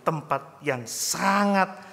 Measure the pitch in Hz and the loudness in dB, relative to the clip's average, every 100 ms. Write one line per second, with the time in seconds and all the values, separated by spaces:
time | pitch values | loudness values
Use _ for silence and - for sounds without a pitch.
0 | - 160 147 139 - - 143 127 113 - | -2 -2 -2 -4 -4 -8 -2 -2 -4 -6
1 | - - 190 196 202 196 190 - - | -4 0 2 4 4 4 2 0 -16